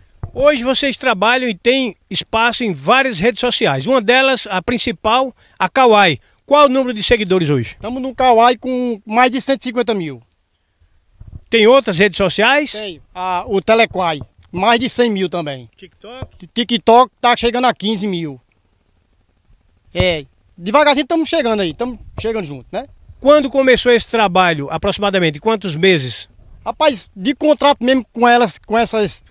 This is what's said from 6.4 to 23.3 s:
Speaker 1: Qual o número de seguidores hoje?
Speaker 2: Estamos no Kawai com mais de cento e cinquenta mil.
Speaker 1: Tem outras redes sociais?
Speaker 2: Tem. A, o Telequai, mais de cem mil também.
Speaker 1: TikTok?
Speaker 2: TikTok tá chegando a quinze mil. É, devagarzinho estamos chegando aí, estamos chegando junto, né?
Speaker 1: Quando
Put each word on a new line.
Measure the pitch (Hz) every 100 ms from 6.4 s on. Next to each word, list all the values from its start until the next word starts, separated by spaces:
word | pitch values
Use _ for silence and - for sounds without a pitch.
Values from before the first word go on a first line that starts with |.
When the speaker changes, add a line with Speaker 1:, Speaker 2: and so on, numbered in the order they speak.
Speaker 1:
Qual | _ 285 285
o |
número | 254 254
de | 214
seguidores | 185 240 202 185 156
hoje? | 143 113 -
Speaker 2:
Estamos | 214 254
no | 262
Kawai | 240 254 226 240 254
com | 254 254 247 214 214
mais | 220 254
de | 247
cento | - 269
e |
cinquenta | 247 233 233
mil. | 208 160 127 117 _ _ _ _ _ _ _ _ _ - - -
Speaker 1:
Tem | 226 214
outras | 269 233 170
redes | 202 170
sociais? | 196 - 220 285 294
Speaker 2:
Tem. | 214 208 151 _ 185
A, | 185 180 240
o | 196
Telequai, | - 226 226 180 175 156 120 _ _
mais | 175 202 233
de | 247
cem | - 240
mil | 202 185
também. | 175 151 135 117 _
Speaker 1:
TikTok? | 180 _ 202 254 262 - 180
Speaker 2:
TikTok | - 240 240 - 233 254 _
tá | 247 240
chegando | 233 233 254
a |
quinze | - 202 214 208
mil. | 180 160 131 _ _ _ _ _ _ _ _ _ _ _ _ _ _ _
É, | 175 185 160 139 _ _ -
devagarzinho | 175 247 294 277
estamos | 285 330 311
chegando | 330 240 214
aí, | 180
estamos | 147 240 226 - -
chegando | 220 220
junto, | 160 139 -
né? | 190 277 - _ -
Speaker 1:
Quando | 262